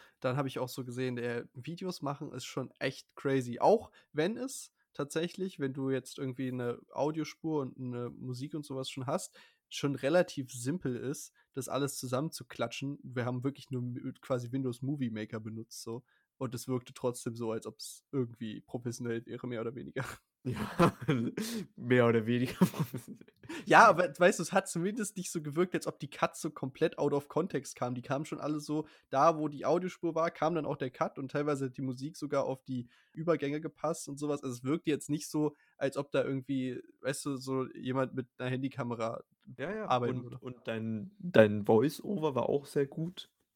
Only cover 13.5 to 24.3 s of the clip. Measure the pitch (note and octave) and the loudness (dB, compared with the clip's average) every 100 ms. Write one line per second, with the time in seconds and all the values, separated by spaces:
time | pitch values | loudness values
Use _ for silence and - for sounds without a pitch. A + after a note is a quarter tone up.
13.5 | C#3 - B2+ B2 A#2+ C3 - - B2+ A#2+ | -4 -6 -4 -4 -4 -8 -10 -2 -2 0
14.5 | C3+ C3 A#2 C3 D3 B2 A2 G#2+ A2+ A2 | -2 -2 -2 -4 0 -2 -2 -4 -6 -8
15.5 | A2 A2+ - - A#2 - _ _ - B2+ | -10 -12 -12 -8 -10 -10 _ _ -8 -6
16.5 | A#2+ - B2+ - - B2+ A#2+ B2+ A#2 A2+ | -6 -2 -2 -2 -4 -2 -2 -6 -4 -2
17.5 | A2 A2 A2+ - - _ C#3 A#2+ A2+ A2+ | -2 -6 -12 -14 -16 _ -2 -2 -4 -8
18.5 | A2 - B2 A#2+ A#2+ A#2+ A#2 A#2 A#2+ B2 | -8 -8 -8 -6 -6 -2 -4 -4 -8 -6
19.5 | A#2 A#2 A#2 C#3 C3 B2+ - _ _ C3 | -4 -4 -6 -8 -6 -8 -10 _ _ -6
20.5 | G#2+ G#2+ - F3+ - C3 C3 A#2+ - A3 | -4 -4 4 4 4 0 0 0 -2 -4
21.5 | A3+ - - A#2+ B2 A#2 A2+ A2 A#2+ B2 | -6 -8 -8 4 6 8 6 4 2 0
22.5 | - F#3 - D3 - - - - _ - | 4 2 4 -4 -6 -12 -18 -20 _ -10
23.5 | - - D#3 A3 E3 F3+ - F3+ | -8 8 10 12 10 4 6 6